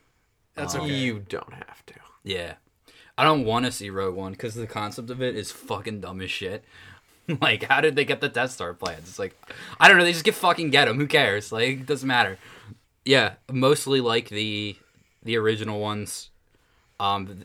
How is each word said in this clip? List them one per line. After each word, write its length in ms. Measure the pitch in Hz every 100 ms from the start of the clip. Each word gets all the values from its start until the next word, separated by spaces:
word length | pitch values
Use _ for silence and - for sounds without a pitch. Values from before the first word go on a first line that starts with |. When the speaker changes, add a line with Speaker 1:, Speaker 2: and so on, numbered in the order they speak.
| _ _ _ _ _ -
Speaker 1:
That's 200 | 143 135
Speaker 2:
Um, 60 |
Speaker 1:
okay. 140 | 151 139
Speaker 3:
You 240 | 127 107
don't 340 | 98 - -
have 320 | 127 - - -
to. 80 | - - _
Speaker 2:
Yeah. 320 | 95 92 85 - _ _ _ - - -
I 60 |
don't 220 | 214 151 110
wanna 260 | 117 123
see 180 | - 101
Rogue 260 | 95 95 92
One 200 | 95 98
'cause 200 | 117 113
the 120 | 110
concept 420 | 110 104 - 117
of 120 | 127
it 140 | 127 107
is 160 | 101
fucking 500 | - - 101 107 104
dumb 200 | 90 95
as 100 | 92
shit. 320 | - 92 104 _
<laughs> 40 | - - - _ _ - 147
Like, 240 | 147 107
how 160 | - 135
did 160 | 156 139
they 80 |
get 160 | 131 143
the 80 | 139
Death 240 | 120 127
Star 220 | - 87
plans? 340 | 87 - 80 85
It's 120 | -
like, 200 | 95 - - - - -
I 80 | 175
don't 100 | 185
know, 60 |
they 80 | 175
just 140 | 165 156
get 80 |
fucking 380 | - 180 175 156
get 180 | 139 123
'em. 80 | 123
Who 100 | 143
cares? 440 | 151 120 104 -
Like, 180 | 113 127
it 160 | 135 131
doesn't 220 | 139 131
matter. 300 | 123 101 95 - - 104 - _ _ 123
Yeah, 300 | 135 104 - -
mostly 520 | 127 131 147 135 135
like 260 | 120 117 110
the, 480 | 104 107 104 104 95 _ _ _ _
the 140 | 113 113
original 420 | 107 110 110 104
ones. 520 | 107 104 101 - - _ _ _ _ _ _ -
Um, 440 | 101 101 95 95